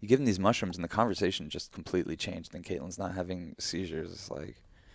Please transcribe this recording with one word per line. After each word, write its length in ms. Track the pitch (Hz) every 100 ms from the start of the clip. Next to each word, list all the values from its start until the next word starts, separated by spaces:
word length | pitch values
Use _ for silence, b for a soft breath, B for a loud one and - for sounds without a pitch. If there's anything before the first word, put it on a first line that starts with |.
you 80 | 104
give 120 | 131
them 60 | 131
these 140 | 92
mushrooms 360 | 98 120 98 90
and 60 |
the 60 | 85
conversation 600 | - 117 92 92 - 78
just 220 | 73 -
completely 440 | - 80 92 - 82
changed. 380 | - 90 82
And 100 | 85
Caitlin's 360 | 87 87 78 87
not 140 | 95 92
having 400 | 87 90 85 -
seizures. 540 | - 85 92 78 87
It's 180 | 87 -
like, 280 | - 73 - - b b